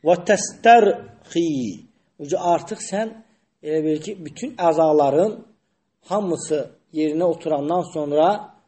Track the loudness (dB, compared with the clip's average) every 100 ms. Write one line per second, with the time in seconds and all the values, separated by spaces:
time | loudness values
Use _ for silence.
0 | 2 0 2 0 0 0 6 8 6 0
1 | -8 -20 -8 -4 -2 -2 -6 -10 -18 _
2 | _ _ -8 -4 0 -2 -2 -14 -8 -6
3 | -6 -10 _ _ _ _ -4 -2 -2 -4
4 | -6 -12 -14 -12 -12 -2 0 2 4 4
5 | 4 2 0 -2 -18 _ _ _ _ _
6 | -6 -4 -4 -6 -4 -4 -4 _ _ -4
7 | -2 0 -2 -2 -4 -4 -2 -4 -4 -8
8 | -2 2 2 0 -8 _